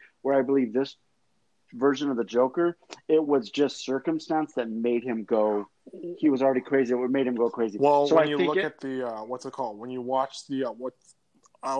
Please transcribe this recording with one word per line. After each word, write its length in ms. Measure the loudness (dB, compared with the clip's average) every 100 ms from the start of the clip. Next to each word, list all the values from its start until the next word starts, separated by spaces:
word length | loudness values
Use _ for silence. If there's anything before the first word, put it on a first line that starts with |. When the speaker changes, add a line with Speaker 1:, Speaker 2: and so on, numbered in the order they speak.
| -14 _
Speaker 1:
where 160 | 0 0
I 40 |
believe 300 | 2 2 2
this 240 | -2 -4 -8 _ _ _ _ _ _ _
version 380 | 0 2 2 -2
of 60 | -2
the 80 |
Joker, 520 | 0 2 2 2 -2 -2 -14 -10 2
it 160 | 2
was 260 | 4 0 0
just 340 | 0 -2 -2
circumstance 680 | -6 -4 -2 -4 -2 -2 -2
that 140 | -4 -4
made 340 | -2 0 0
him 220 | -2 -6
go, 440 | -2 2 2 0 -4 _ -20 -14 -12 0
he 100 | 2
was 120 | 4
already 180 | 4 2
crazy, 340 | 2 2 2
it 160 | 0 0
made 160 | 0 0
him 80 | 0
go 140 | 0
crazy. 280 | 0 -2 2
Speaker 2:
Well, 280 | 4 6 6
Speaker 1:
So 100 | 4
Speaker 2:
when 100 | 4
Speaker 1:
I 40 |
Speaker 2:
you 60 | 2
Speaker 1:
think 120 | 0
Speaker 2:
look 100 | 0
Speaker 1:
it 60 |
Speaker 2:
at 160 | -2 -6
the, 280 | -8 -6 -6
uh, 160 | -8
what's 200 | -8 -10
it 80 | -10
called? 260 | -8 -8 -8
When 120 | -10
you 100 | -8
watch 460 | -4 -2 -2 -6 -6
the, 180 | -4 -4
uh, 60 |
what, 220 | -6 -12 -12 _ _ _ _ _ _
uh, 160 | -6